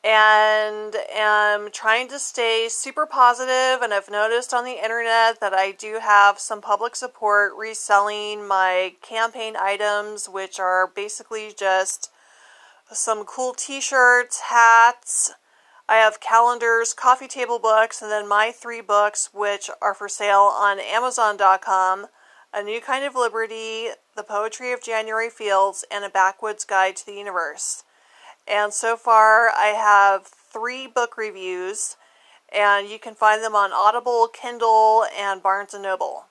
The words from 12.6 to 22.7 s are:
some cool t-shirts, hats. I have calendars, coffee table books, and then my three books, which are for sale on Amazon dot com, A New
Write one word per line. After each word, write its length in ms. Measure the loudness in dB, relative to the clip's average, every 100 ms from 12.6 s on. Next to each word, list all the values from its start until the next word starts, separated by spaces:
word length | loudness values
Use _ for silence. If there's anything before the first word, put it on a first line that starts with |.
| _ _ _
some 340 | -8 -4 -4
cool 280 | -6 -6 -6
t-shirts, 880 | -6 -10 -8 -2 4 6 4 0 -8 0
hats. 880 | 4 8 8 6 4 -8 -4 -4 -8 _ _ _ _ 0
I 100 | 4
have 220 | 4 2
calendars, 760 | 2 4 4 0 0 0 -2
coffee 340 | 0 2 2 -2
table 300 | -8 -6 -2
books, 420 | 2 4 2 -2
and 100 | -6
then 160 | -6 -2
my 260 | 0 0
three 280 | -4 -14 -14
books, 480 | 0 2 2 -2 -10
which 340 | -4 -4 -4 -10 -4
are 100 | -4
for 160 | -4 -10
sale 420 | -4 2 4 4
on 280 | 4 0 0
Amazon 560 | -4 -2 -2 0 -2 2
dot 240 | 2 2
com, 460 | 2 0 0 -2 -8 _ _ _ _
A 80 | -10
New 180 | -8